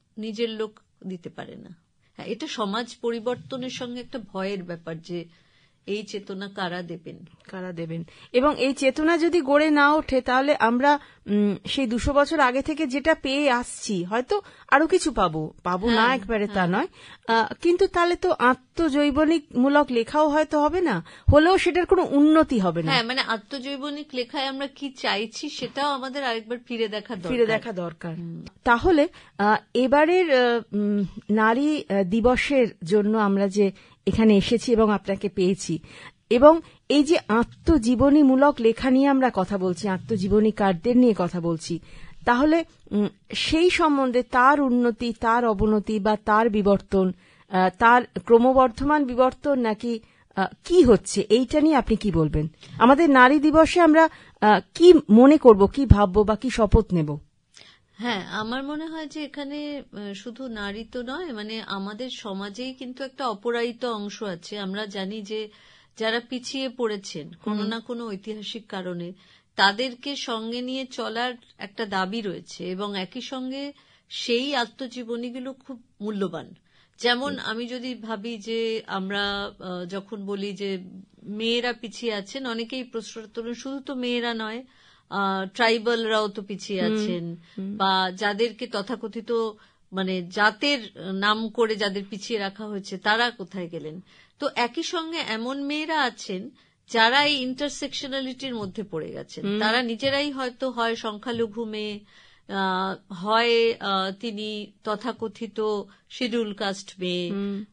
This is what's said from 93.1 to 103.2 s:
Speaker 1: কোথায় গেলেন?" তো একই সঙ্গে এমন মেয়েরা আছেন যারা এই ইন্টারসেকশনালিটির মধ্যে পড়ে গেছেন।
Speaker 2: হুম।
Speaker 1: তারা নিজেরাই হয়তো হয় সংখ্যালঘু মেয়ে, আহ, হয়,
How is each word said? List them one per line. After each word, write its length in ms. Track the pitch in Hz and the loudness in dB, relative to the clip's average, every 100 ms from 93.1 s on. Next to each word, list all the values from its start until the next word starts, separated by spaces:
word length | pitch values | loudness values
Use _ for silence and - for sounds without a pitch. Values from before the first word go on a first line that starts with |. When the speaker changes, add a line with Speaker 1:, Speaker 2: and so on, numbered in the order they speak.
| 226 240 | 0 0
Speaker 1:
কোথায় 400 | 233 180 196 170 | -4 -12 -12 -10
গেলেন?" 320 | 165 151 170 - _ _ - | -10 -12 -16 -20 _ _ -8
তো 100 | 285 - | -8 -4
একই 280 | 240 240 | -4 -4
সঙ্গে 340 | 330 349 320 330 | -8 -8 -8 -8
এমন 460 | 254 220 240 277 | -6 -6 -6 -8
মেয়েরা 380 | 277 302 311 320 | -6 -6 -4 -2
আছেন 480 | 254 - - 185 240 - _ _ _ | -4 -6 -12 -12 -12 -18 _ _ _
যারা 340 | 226 226 269 | 2 4 4
এই 120 | 294 285 | 2 0
ইন্টারসেকশনালিটির 1200 | 254 254 285 - 285 - 277 269 262 262 269 233 | -4 -6 -8 -6 -10 -8 -8 -8 -8 -10 -10 -8
মধ্যে 280 | 196 202 | -8 -10
পড়ে 280 | 196 160 160 | -10 -10 -10
গেছেন। 340 | 139 139 - 196 | -12 -14 -10 -6
Speaker 2:
হুম। 140 | 208 | -2
Speaker 1:
তারা 220 | 214 240 | 0 -2
নিজেরাই 500 | 240 226 269 277 294 | -2 -4 -2 -2 -4
হয়তো 380 | 269 254 247 262 | -6 -8 -6 -8
হয় 260 | 233 233 226 | -4 -4 -4
সংখ্যালঘু 720 | 220 208 247 233 226 214 226 | -8 -10 -8 -6 -6 -6 -10
মেয়ে, 340 | 214 214 208 208 _ _ _ - | -8 -10 -12 -16 _ _ _ -10
আহ, 640 | 196 190 185 190 - - | -4 -2 -2 -4 -8 -12
হয়, 600 | 175 | -10